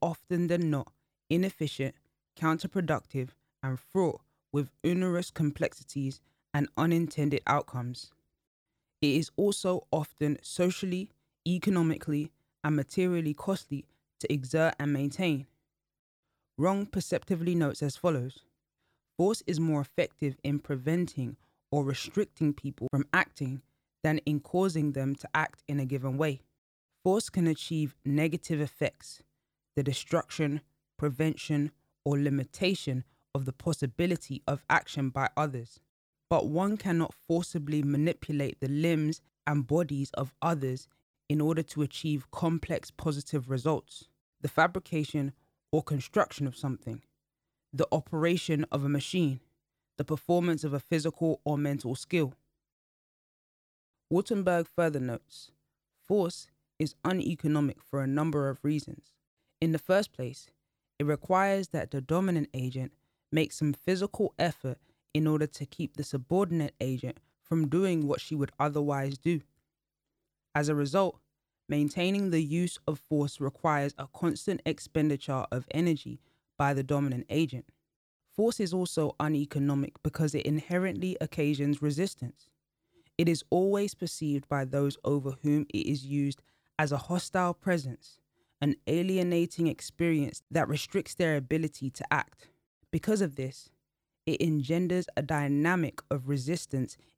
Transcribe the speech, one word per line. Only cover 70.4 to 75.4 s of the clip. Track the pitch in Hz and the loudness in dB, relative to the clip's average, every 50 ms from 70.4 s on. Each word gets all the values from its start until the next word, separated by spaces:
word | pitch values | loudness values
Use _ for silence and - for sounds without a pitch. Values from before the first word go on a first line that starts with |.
| _ _ - | _ _ -2
As | 147 147 | 0 0
a | 147 151 | 2 2
result, | 147 143 135 151 196 196 180 - - _ _ _ _ _ _ _ _ _ - | 2 2 2 2 2 2 2 0 -6 _ _ _ _ _ _ _ _ _ -2
maintaining | 147 147 147 147 - 180 175 185 196 202 202 190 | 0 2 0 0 0 0 0 2 2 0 0 2
the | 170 160 160 | 2 2 2
use | 143 156 170 180 175 - - _ | 2 0 0 0 -2 -4 -4 _
of | - 151 - | -4 -4 -4
force | - - 156 147 143 139 - - | -4 -2 0 0 0 0 -2 -4
requires | 139 139 - - - 160 151 143 143 143 - | -4 -4 -4 0 0 2 2 2 0 -2 -4
a | - 139 | -8 -12
constant | - - - 175 170 - - - 208 185 - - | -14 -6 -2 -2 0 0 0 -2 -2 -2 -2 -2
expenditure | 160 156 - - - - 160 151 156 143 135 - - 135 131 | -4 -4 -4 -6 -4 0 2 2 2 0 -2 -2 -4 -4 -2